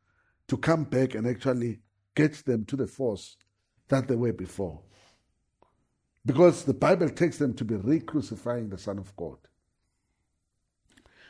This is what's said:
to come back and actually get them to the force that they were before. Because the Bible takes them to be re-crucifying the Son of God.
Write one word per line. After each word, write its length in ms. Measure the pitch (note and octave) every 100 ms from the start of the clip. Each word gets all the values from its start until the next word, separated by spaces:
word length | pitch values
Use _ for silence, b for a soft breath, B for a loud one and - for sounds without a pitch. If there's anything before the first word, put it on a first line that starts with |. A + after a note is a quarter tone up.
| _ _ _ _ -
to 80 | -
come 260 | - E3
back 320 | D3 B2+ C3 A2
and 100 | A#2
actually 540 | A2+ C3 B2 A#2 G#2 _ _ _
get 200 | - D3+ D3+ -
them 180 | A#2 G#2
to 100 | C#3
the 100 | A2+
force 520 | - C3 G2+ - - _ _ _ _ _
that 200 | C3+ B2
they 80 | A#2
were 180 | A#2+
before. 480 | G#2+ F2+ - F#2 D2+ - b b b b _ _ _ _ _ _ _ _ _ A2+
Because 380 | C3+ F3 E3
the 100 | -
Bible 360 | B2+ C#3+ F3+ D#3+
takes 280 | - F3 -
them 160 | C#3+ A2
to 100 | G#2+
be 100 | G#2+
re-crucifying 960 | G2+ D#3 - D3+ G2+ G#2+ A#2+ A#2+ A2
the 80 | F#2
Son 200 | G#2 G2
of 180 | F#2+ -
God. 220 | E2+ - _ _ _ _ _ _ _ _ _ _ _ _ _ _ _ b b b b